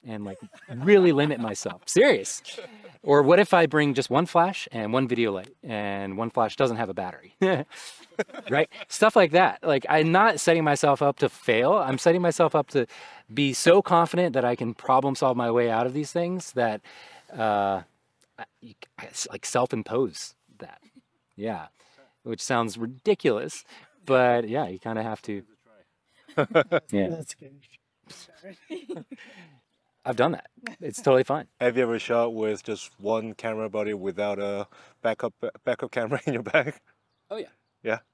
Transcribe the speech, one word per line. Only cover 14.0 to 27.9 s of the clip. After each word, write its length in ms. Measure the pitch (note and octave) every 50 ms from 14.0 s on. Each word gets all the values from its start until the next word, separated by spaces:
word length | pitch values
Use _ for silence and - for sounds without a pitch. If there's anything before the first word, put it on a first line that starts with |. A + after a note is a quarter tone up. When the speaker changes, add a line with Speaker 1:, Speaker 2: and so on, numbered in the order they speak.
| E3+ E3 - F3 F3+ E3+ A#2+
Speaker 1:
that 120 | C3+ B2
I 100 | A#2+ B2
can 200 | - B2 A2+ A2+
problem 400 | - - - C3 C3 C3+ C#3 C3+
solve 200 | - D3+ C3 B2+
my 140 | B2 A#2+ A#2
way 220 | A#2 A#2+ A#2+ A#2
out 160 | A2+ A2+ A#2+
of 60 | B2+ B2+
these 180 | D3 D3 -
things 400 | - F3 E3+ F3 F#3 F#3 - -
that, 300 | - B2 A#2+ A2+ G#2+ G#2 _ - - - - - - - _ _ -
uh, 460 | B2 A2+ A2 G#2 G2+ G2+ G2 G2 F#2 E2+ _ _ _ _ _ _ _ _ _ _
I, 60 | - - _ _ _
you, 140 | - A#2 G#2+ _ - _ _ -
I 60 | -
s-, 200 | - - - - -
like, 160 | - G2+ -
self-impose 880 | - - B2 B2 - - A2+ G#2 - A2+ B2 C3+ G#2 - - - - _ _ _ _ _ _
that. 200 | - - - _ _ _ _ _ _ _ _ _ _ _ _
Yeah. 320 | - G2+ A2+ G#2 E2 D#2 - _ _ _ _ _ _ _ _ _ _
Which 180 | _ A#2+ A2+ G2
sounds 380 | - - C3+ A#2 A#2 A2 F#2+
ridiculous, 880 | A2+ A2+ A2+ C3 C3 _ G#3+ G3+ - - D3+ A2 G#2 C3 D#3 - - - _ - - - _ _ _ _
but 420 | - C3+ B2+ B2+ B2 A#2+ A#2+ A#2
yeah, 200 | G#2+ A2+ C#3+ D3
you 100 | F2+ F#2+
kinda 240 | F#2+ _ A2+ A2+ A2
have 220 | A2 A2+ G#2+ - -
to. 180 | - G#2 G2+ F#2+ _ _ _ _ _ _ _ _ _ _ _ _ _ _ _ _ - -
<laughs> 0 | - C#3 - - E3+ D3 - F3 D3+ _ -
Yeah. 160 | - G3+ G3 F#3
Speaker 2:
That's 240 | E3 E3 D#3 - -
good. 260 | _ D3 C3+ C#3 C#3 _ _ _ _ _ _